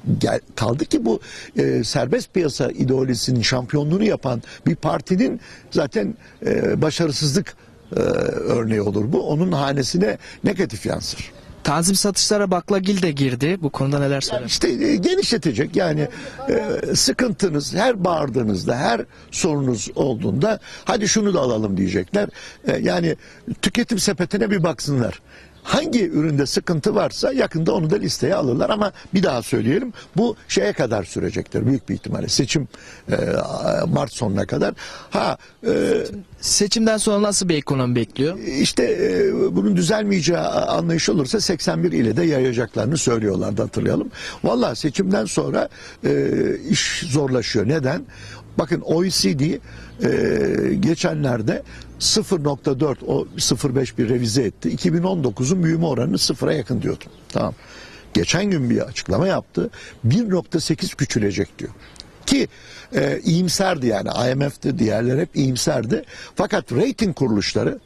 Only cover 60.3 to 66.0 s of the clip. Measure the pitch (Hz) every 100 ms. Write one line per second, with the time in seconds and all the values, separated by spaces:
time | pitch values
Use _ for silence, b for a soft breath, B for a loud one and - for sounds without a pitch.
60.3 | 180 - 170 - 160 - - 135 - 101
61.3 | 101 101 - - - B B B - -
62.3 | 277 220 B B B B 226 143 - -
63.3 | 165 185 - 190 175 123 101 - - 123
64.3 | 135 143 - - 123 110 104 120 135 180
65.3 | - 135 127 - 143 113 202